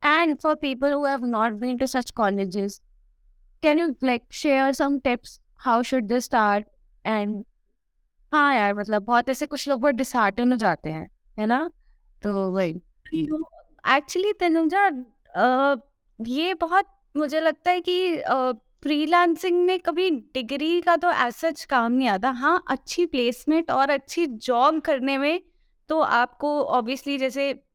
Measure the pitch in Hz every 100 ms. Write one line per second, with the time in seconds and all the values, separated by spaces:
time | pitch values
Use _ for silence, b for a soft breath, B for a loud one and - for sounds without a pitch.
0 | 294 311 339 294 320 302 294 254 277 285
1 | 285 269 247 233 226 208 247 247 262 262
2 | 240 - 208 196 196 185 196 - _ _
3 | _ _ _ _ _ _ 320 302 330 254
4 | 262 240 _ - 311 269 269 269 285 285
5 | 262 240 - - _ _ - 233 247 262
6 | 208 240 240 247 214 202 208 _ _ _
7 | - 220 208 208 208 _ _ _ _ _
8 | _ _ _ 302 285 262 202 202 208 214
9 | 202 240 240 262 302 285 - 269 277 240
10 | 262 254 208 196 247 247 214 165 156 156
11 | 175 _ _ - 214 247 330 - _ _
12 | _ _ 208 196 190 185 185 170 _ _
13 | - 320 302 311 320 - - _ - 277
14 | 294 359 392 415 349 320 320 359 403 277
15 | 254 _ _ - 226 254 277 269 - _
16 | _ _ 226 254 339 359 330 359 403 _
17 | _ 285 302 311 320 311 349 359 349 359
18 | 370 320 - 269 254 247 _ _ 285 294
19 | 302 349 349 330 381 349 359 370 359 320
20 | 370 285 - - 226 277 311 349 349 339
21 | 349 - 240 233 330 302 - 262 233 247
22 | 262 196 240 247 277 349 - 262 - -
23 | 349 269 240 247 - 311 330 262 269 285
24 | - - 339 220 - 240 269 311 311 277
25 | 254 269 285 349 - _ _ _ _ 320
26 | 302 233 240 _ 294 294 - 247 226 262
27 | - 285 262 262 277 269 _